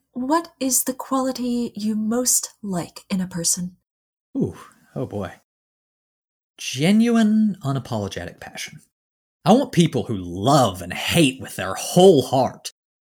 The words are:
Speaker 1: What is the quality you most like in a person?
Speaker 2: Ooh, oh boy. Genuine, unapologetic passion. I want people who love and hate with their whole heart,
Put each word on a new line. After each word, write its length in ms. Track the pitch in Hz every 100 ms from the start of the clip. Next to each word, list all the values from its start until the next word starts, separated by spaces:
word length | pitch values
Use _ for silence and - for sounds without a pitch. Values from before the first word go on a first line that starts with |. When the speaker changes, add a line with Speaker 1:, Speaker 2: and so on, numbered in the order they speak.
| _
Speaker 1:
What 400 | - 254 330 330 -
is 240 | 262 254
the 120 | -
quality 760 | 254 - 269 262 254 247 240 240 -
you 180 | 214
most 600 | 214 214 233 247 - - _
like 440 | 208 180 147 - -
in 120 | 190
a 80 | 185
person? 480 | 180 202 - 180 - _ _ _ _ _ 277
Speaker 2:
Ooh, 200 | 139 - - _ _ 143
oh 100 | 101
boy. 260 | 104 95 - _ _ _ _ _ _ _ _ _ _ _ -
Genuine, 1000 | - 127 160 214 233 226 220 220 220 185
unapologetic 760 | 139 135 127 113 98 92 87 -
passion. 400 | - - - - _ _ _ _ _ _
I 80 | 160
want 180 | 233 269
people 340 | - 160 131
who 120 | 98 104
love 680 | 90 87 107 143 120 92
and 100 | 90
hate 480 | - - 170 143 127
with 140 | 104
their 200 | - 92
whole 480 | 95 - - 190 156
heart, 500 | 123 135 117 - - - _ _